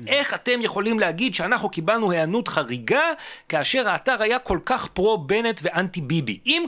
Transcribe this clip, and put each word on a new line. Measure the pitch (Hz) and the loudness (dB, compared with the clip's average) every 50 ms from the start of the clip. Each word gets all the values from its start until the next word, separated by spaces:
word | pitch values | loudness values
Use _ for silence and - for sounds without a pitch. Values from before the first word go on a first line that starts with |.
| 117 | -2
איך | - 269 285 285 - 202 | 0 0 0 2 0 -4
אתם | - - 247 247 240 | -4 0 0 0 0
יכולים | 226 190 - - 208 226 226 214 | 0 -2 -2 0 0 0 2 2
להגיד | 190 170 160 175 247 247 180 | 2 0 0 0 -2 0 0
שאנחנו | - 165 196 247 214 208 190 | -2 0 0 0 0 0 -2
קיבלנו | - 180 160 196 220 233 220 185 | -4 -2 0 0 2 2 2 2
היענות | 175 165 160 160 202 247 - | 2 2 2 0 0 0 -2
חריגה, | - - 160 143 117 123 123 113 - 233 285 320 339 302 - - - - - - - | 0 -2 -2 -2 -2 -4 -4 0 2 2 2 2 0 -2 -4 -10 -16 -18 -16 -6 -2
כאשר | 165 151 139 - - 262 240 202 | -2 0 0 2 2 2 2 2
האתר | 175 - - 269 254 214 214 | 0 0 0 0 0 2 2
היה | 214 240 240 | 2 0 0
כל | - - 190 160 - | 0 -2 -2 -2 0
כך | - 254 - - | -2 -2 -2 -2
פרו | - - - 185 220 220 | -4 -2 2 2 2 2
בנט | 180 143 135 202 226 233 226 220 - 147 | 2 0 0 0 2 2 0 -2 -2 -4
ואנטי | 175 - 170 190 185 - 180 | -2 0 0 0 0 -2 -6
ביבי? | 143 123 165 165 135 110 98 - - | -2 0 0 0 0 -2 -4 -2 0
אם | 254 311 339 339 | 0 0 0 0